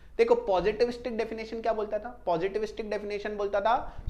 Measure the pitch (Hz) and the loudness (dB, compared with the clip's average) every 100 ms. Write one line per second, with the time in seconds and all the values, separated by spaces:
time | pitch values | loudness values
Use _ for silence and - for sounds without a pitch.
0 | - - 233 240 214 185 190 214 240 240 | -8 2 6 6 4 2 2 2 0 0
1 | 254 220 220 220 226 226 233 220 208 208 | -6 -4 -4 -6 -8 -4 -2 -2 -2 -4
2 | 240 - - 170 190 214 214 - 214 208 | -6 -6 0 0 2 0 -4 -4 -4 -4
3 | 208 208 214 208 202 202 214 240 - - | -4 -4 -4 -4 0 2 4 2 0 -6
4 | - | -2